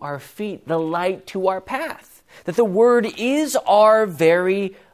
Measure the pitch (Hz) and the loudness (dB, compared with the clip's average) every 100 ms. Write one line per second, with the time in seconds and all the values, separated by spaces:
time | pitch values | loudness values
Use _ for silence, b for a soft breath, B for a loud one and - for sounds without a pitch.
0 | 143 143 - - 208 170 131 165 160 170 | -12 -12 -14 -12 -10 -10 -6 -4 -2 -4
1 | 185 190 - 190 190 190 - 262 320 - | -4 -6 -8 -4 -2 -2 -6 -8 -8 -12
2 | _ - _ B - 170 226 185 240 240 | _ -20 _ B -6 -2 0 4 4 4
3 | 220 - 240 294 302 254 - 208 214 220 | 0 -4 -2 -2 -2 -4 2 4 6 4
4 | 214 151 165 175 185 196 196 190 B | 2 0 2 2 0 -2 -4 -10 B